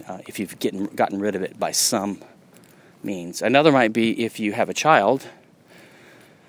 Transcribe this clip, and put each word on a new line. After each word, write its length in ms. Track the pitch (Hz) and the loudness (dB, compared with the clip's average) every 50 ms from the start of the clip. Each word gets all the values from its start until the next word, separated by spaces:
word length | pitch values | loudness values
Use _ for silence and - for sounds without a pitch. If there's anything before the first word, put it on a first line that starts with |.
| - | -14
uh, 120 | - 92 95 - | -14 -14 -14 -14
if 120 | - - - | -10 -8 -8
you've 200 | 98 - - - | -8 -8 -6 -4
getting, 260 | - 110 - 95 101 | -4 -4 -2 -4 -6
gotten 340 | 98 - - 110 - 101 98 | -6 -2 -2 -2 0 0 -2
rid 160 | 101 104 95 | -2 -2 -2
of 60 | 92 | -2
it 180 | 92 - - - | -4 -6 -6 -4
by 120 | - 80 | -4 -2
some 500 | 76 - - - 123 104 98 101 95 - - - - - - _ - - - - - - - - - _ | 0 0 0 0 0 0 -2 -4 -6 -8 -12 -20 -20 -20 -20 _ -20 -20 -20 -20 -20 -20 -20 -20 -20 _
means. 400 | - - 101 90 85 87 90 - | -8 -8 -8 -6 -8 -10 -8 -4
Another 300 | - 113 127 139 151 165 | -2 2 4 4 6 6
might 200 | 139 131 120 107 | 6 6 4 2
be 320 | 110 120 113 113 - - 117 | 2 2 2 2 0 -2 -4
if 160 | 110 - - | -4 -4 -4
you 120 | 110 104 | -4 -2
have 180 | 98 120 107 90 | 0 0 -2 -2
a 40 | 92 | -2
child, 520 | - - 147 160 120 98 104 131 139 - - - - _ _ _ _ _ _ - - - - - - - - - - - - _ _ _ | 0 2 4 4 6 6 4 2 2 -2 -8 -18 -20 _ _ _ _ _ _ -20 -20 -20 -20 -20 -20 -20 -20 -20 -20 -20 -20 _ _ _